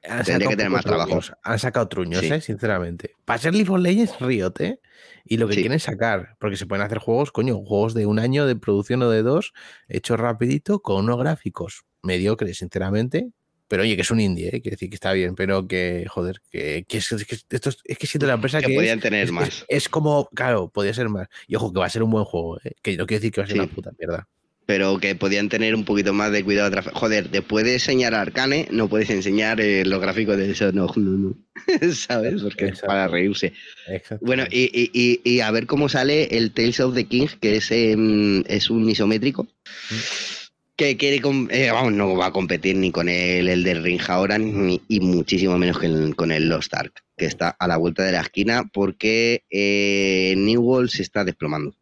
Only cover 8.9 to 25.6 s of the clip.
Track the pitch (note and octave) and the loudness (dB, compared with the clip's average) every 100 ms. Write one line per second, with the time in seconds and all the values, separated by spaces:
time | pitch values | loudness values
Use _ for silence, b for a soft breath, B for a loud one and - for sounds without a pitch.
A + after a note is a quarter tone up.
8.9 | B2 A#2+ A2 A2+ D3+ - B B B B | 0 2 2 2 0 -2 B B B B
9.9 | - - A#2 A#2+ A2+ B2 C#3+ - G3+ - | -8 -2 0 0 0 0 -2 0 -2 0
10.9 | G2 G#2+ A#2+ C#3 D#3+ - - F2 - _ | 0 0 0 0 -2 -6 -10 -12 -12 _
11.9 | _ F2+ F2+ G2 A2 G#2 - F#2 - F#2+ | _ -4 0 0 0 -4 -6 -8 -4 -2
12.9 | G#2 A#2+ D#3 B3 _ _ _ _ G2 A2 | 0 0 -2 -4 _ _ _ _ 0 0
13.9 | G2 F#2 A2+ G2+ F2 F2 A#2+ - F#2+ F#2 | 0 0 2 2 0 -4 -6 -6 -8 -10
14.9 | G2 F#2+ F#2+ F2+ F#2 G2 G2 F#2 F#2 F2+ | -6 -2 0 0 -2 0 0 -2 -2 -2
15.9 | F2 F2+ - F2+ F#2 _ - D2 D2+ F2+ | -4 -6 -6 -6 -8 _ -8 -6 -6 -6
16.9 | A2+ - A2+ G#2 A#2 _ B2+ D3 - - | -6 -4 -6 -6 -12 _ -4 -4 -6 -10
17.9 | - D3+ D3+ C#3+ A#2+ C3 D3+ B2+ C3+ - | -8 -6 -2 0 0 0 -2 0 2 2
18.9 | A2+ A2+ G#2+ F2+ E2+ F2 - - C#3+ - | 2 0 0 0 0 -4 -4 -4 -2 0
19.9 | D#3+ D3+ D3 - - B2+ A2+ F2 - G2+ | 0 2 2 0 -2 0 0 0 -2 -2
20.9 | A2 A#2 G2+ F2+ B B G#2+ G#2+ F#2 F2+ | -2 -2 -2 -6 B B -4 -2 -2 -2
21.9 | A2 A2+ A2 G2+ F2 E2 - - - - | 0 2 2 0 -2 -4 -8 -12 -8 -6
22.9 | F2+ G2 G#2+ A2 G2+ F#2 G2+ F2+ - - | -4 -2 -2 -2 -2 -2 -2 -2 -6 -14
23.9 | - E2+ E2 - _ _ _ - G2 F#2+ | -10 -8 -8 -8 _ _ _ -2 2 2
24.9 | F#2+ G2 F#2+ G2 G2+ G#2 A2 | 2 0 0 0 0 0 0